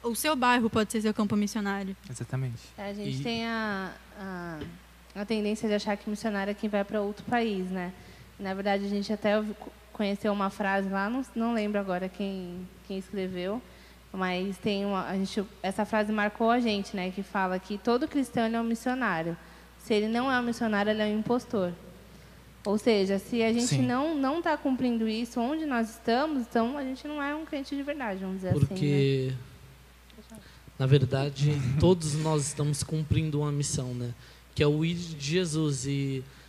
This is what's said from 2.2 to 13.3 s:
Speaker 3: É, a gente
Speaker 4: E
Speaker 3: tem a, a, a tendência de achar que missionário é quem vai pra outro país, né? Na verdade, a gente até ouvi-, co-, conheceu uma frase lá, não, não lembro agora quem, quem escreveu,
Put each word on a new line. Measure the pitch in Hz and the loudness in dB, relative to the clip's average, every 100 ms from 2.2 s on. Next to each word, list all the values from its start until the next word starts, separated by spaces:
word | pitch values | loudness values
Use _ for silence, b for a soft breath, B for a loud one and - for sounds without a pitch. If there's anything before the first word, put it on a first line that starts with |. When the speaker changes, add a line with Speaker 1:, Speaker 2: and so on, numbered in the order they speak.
| 120 131 131 117 - - | -4 -2 -2 -6 -14 -12
Speaker 3:
É, | 98 | -8
a | |
gente | 202 208 131 | -6 -4 -4
Speaker 4:
E | |
Speaker 3:
tem | 233 233 226 | -2 -2 -2
a, | 226 220 196 190 - - 202 | -2 -2 -2 -6 -10 -18 -12
a, | 196 180 175 160 170 170 - - - 196 | -10 -8 -8 -8 -10 -14 -20 -20 -14 -10
a | 202 | -2
tendência | 220 208 220 226 | 0 0 0 0
de | 208 | 0
achar | 208 202 | 0 -4
que | - | -4
missionário | 208 226 202 196 | -4 -2 -2 -2
é | |
quem | 208 214 | -2 0
vai | 202 | 0
pra | 202 220 | 0 -2
outro | 202 208 - | -2 -4 -2
país, | 240 233 196 185 | 0 2 0 -2
né? | 185 180 185 B B B - | -4 -6 -10 B B B -10
Na | 196 | -6
verdade, | 190 202 196 202 | -2 0 0 2
a | |
gente | 202 202 | -2 -2
até | 208 214 214 | 0 2 2
ouvi-, | 214 202 | 0 -8
co-, | - - - | -14 -18 -20
conheceu | - 202 202 214 | -4 -2 0 0
uma | 202 196 | 0 0
frase | - 202 196 196 | 0 0 2 0
lá, | 196 202 | 0 0
não, | 254 262 233 | -2 -4 -2
não | 226 233 | 0 0
lembro | 208 208 | 0 0
agora | 196 180 185 | 0 -2 -2
quem, | - 196 190 180 175 180 - - | -4 -6 -4 -8 -10 -12 -16 -8
quem | 190 | -8
escreveu, | 190 208 185 | -6 -6 -4